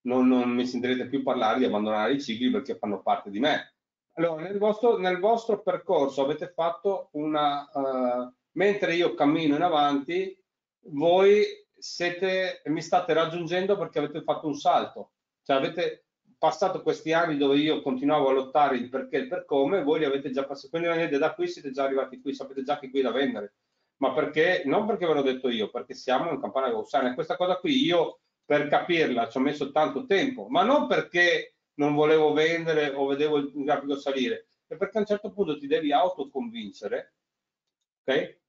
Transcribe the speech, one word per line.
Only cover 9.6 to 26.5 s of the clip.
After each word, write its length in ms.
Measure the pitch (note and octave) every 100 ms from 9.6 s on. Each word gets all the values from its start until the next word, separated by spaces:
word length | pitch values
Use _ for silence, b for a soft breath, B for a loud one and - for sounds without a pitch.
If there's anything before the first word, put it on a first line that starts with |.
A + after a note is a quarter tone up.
avanti, 760 | F3+ D#3 C#3+ C#3 C3+ F3 F#3+ - _ _ _ _ -
voi 580 | C#3+ E3 F3+ G3 G#3 G3+ - _ _
siete, 840 | - - F3 F3 F#3+ F#3 F#3 F3 D3
mi 160 | D#3+
state 320 | D#3 F#3 -
raggiungendo 640 | D#3 D#3+ F3 D#3+ F3+ G3 G3
perché 220 | D#3+ D#3+
avete 220 | D3 D#3
fatto 260 | D3+ D3 D#3
un 80 | C#3
salto, 580 | F3+ D3+ - A2 G2 _ _ _
cioè 140 | - C3+
avete 480 | E3 E3 B2 - _ _ _ _
passato 440 | D#3 - F#3+ D#3+
questi 300 | D#3 C#3 D#3+
anni 240 | E3 E3+ D3
dove 200 | C#3 C#3+
io 240 | D#3 C#3+
continuavo 480 | C#3+ B2+ C#3+ D3+ C3+
a 40 |
lottare 420 | C3+ C3 D3+ C#3 C3
il 140 | B2
perché 260 | C3 - C#3+
e 40 |
il 60 | B2+
per 160 | F3 -
come, 360 | C#3+ C#3 F#3+
voi 180 | C#3+ D#3+
li 60 | D3
avete 240 | C3+ C#3
già 140 | C3
passati, 260 | C#3 C#3 -
quindi 200 | E3 E3+
vedete, 280 | E3 E3 C#3+
da 160 | D#3
qui 140 | E3 F3
siete 240 | D#3+ D3
già 140 | C3 C#3
arrivati 340 | C3+ B2+ B2+
qui, 140 | C#3
sapete 300 | C3+ C3 C3+
già 140 | B2+ D3
che 120 | C3
qui 100 | C3+
è 40 |
da 80 | B2
vendere, 420 | B2 C3+ A2 G#2 _ _ _ _ _
ma 100 | C3
perché? 500 | C3 C#3+ D#3 F3 - C#3
Non 200 | F3 G#3+
perché 200 | G3+ F3
ve 80 |
l'ho 80 | D3
detto 260 | C3+ B2+ B2+
io, 220 | A2+ G2
perché 240 | A#2+ -
siamo 360 | B2+ - C3 E3+
in 100 | C3+
campana 280 | A#2